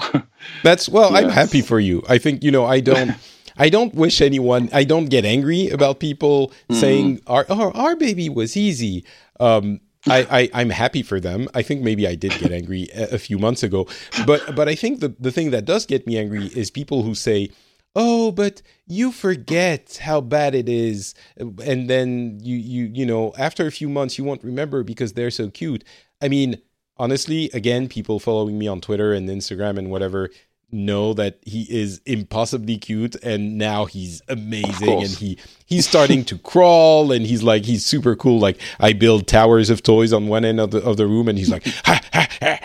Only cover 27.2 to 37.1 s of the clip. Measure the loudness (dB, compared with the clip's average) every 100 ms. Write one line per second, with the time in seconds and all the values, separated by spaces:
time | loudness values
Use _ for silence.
27.2 | -4 -4 -4 -4 -2 -2 -4 -8 -6 -4
28.2 | -2 -2 -2 -4 -6 -6 -6 -2 0 -2
29.2 | -4 -8 -8 -6 -6 -6 -6 -6 -4 -4
30.2 | -6 -10 _ _ _ -6 -4 -2 -2 -2
31.2 | -4 -6 -10 -10 -6 -4 -4 -6 -6 -6
32.2 | -4 -4 -4 -4 -6 -8 -6 -6 -6 -6
33.2 | -6 -4 -4 -4 -4 -2 -4 -8 -12 -12
34.2 | -12 -10 -8 -6 -6 -2 0 0 -2 -6
35.2 | -8 -10 -14 _ -2 0 4 4 6 4
36.2 | 0 -10 -2 4 6 8 8 6 4